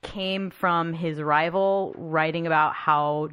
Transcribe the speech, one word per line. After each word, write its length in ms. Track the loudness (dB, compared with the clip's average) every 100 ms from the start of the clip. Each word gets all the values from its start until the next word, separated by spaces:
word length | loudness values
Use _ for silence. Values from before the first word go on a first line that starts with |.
came 500 | -12 -8 -4 -4 -6
from 420 | -2 0 0 0
his 260 | -4 -4 -4
rival 720 | 2 2 2 2 2 2 -2 -8
writing 480 | -4 0 0 0 0
about 280 | 2 2
how 540 | 0 2 2 2 -2 -4